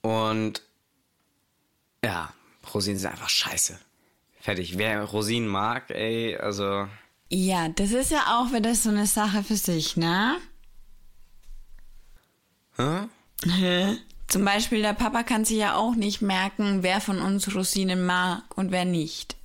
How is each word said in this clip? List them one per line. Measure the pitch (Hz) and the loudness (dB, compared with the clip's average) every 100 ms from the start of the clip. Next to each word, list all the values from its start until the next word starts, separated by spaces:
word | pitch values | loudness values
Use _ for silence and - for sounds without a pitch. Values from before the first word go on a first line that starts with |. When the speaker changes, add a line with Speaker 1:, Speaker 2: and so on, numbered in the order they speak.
Speaker 1:
und | 113 110 110 110 110 107 - _ _ _ _ _ _ _ _ _ _ _ _ _ | 2 2 2 2 -2 -4 -14 _ _ _ _ _ _ _ _ _ _ _ _ _
ja, | 113 87 80 - _ _ - | -4 -4 -8 -14 _ _ -6
Rosinen | 104 98 98 | -2 -2 -2
sind | 92 | -4
einfach | - - | -6 -2
scheiße. | - - - - - - _ _ _ _ _ | 0 0 -2 -2 -4 -20 _ _ _ _ _
Fertig. | - 95 85 90 | -4 -2 -2 -2
Wer | 110 107 104 | 0 0 0
Rosinen | 104 104 117 110 | 0 0 0 0
mag, | 98 107 123 - | 0 0 -2 -4
ey, | - 110 113 113 - | -4 -2 0 -2 -2
also | - 98 101 98 98 104 - _ - | -4 -2 -2 -2 -4 -10 -20 _ -4
Speaker 2:
Ja, | 185 185 185 160 | 0 2 2 0
das | 160 202 | 0 0
ist | 240 269 | 2 2
ja | 302 - 233 | 2 2 2
auch | 247 | 2
wieder | 247 220 233 | 0 2 2
so | 226 | 2
eine | 208 208 | 2 2
Sache | - 208 208 | 2 2 0
für | 196 208 | 0 -2
sich, | - 170 151 - | 0 -2 0 0
ne? | 165 180 226 349 339 - - - - - - - - - - - - - - - - - _ _ _ _ _ - | 2 2 2 -2 -6 -20 -20 -20 -20 -20 -20 -20 -20 -20 -14 -14 -14 -18 -18 -20 -20 -20 _ _ _ _ _ -2
Speaker 1:
Hä? | 131 175 220 - _ - 175 | 0 0 -4 -12 _ -4 0
Speaker 2:
Hä? | 180 180 180 196 233 - - - | 2 4 4 2 0 -6 -12 0
Zum | 185 202 | 2 4
Beispiel, | 202 233 220 | 2 2 2
der | 214 | 2
Papa | 208 240 233 | 0 0 0
kann | 233 233 220 | 0 2 2
sich | 220 | 2
ja | 208 - | 2 2
auch | 226 233 | 2 2
nicht | 202 202 | 0 0
merken, | 202 190 190 - 208 196 | 0 2 0 0 0 2
wer | 180 190 | 2 2
von | 208 190 | 0 0
uns | 185 196 196 190 | 0 0 0 -2
Rosinen | 185 - 185 185 180 | 0 0 2 2 2
mag | 180 180 175 - - | 2 2 -2 -6 -4
und | 190 | 0
wer | 180 180 | 0 2
nicht. | 170 160 - - - | 0 -2 -6 -12 -14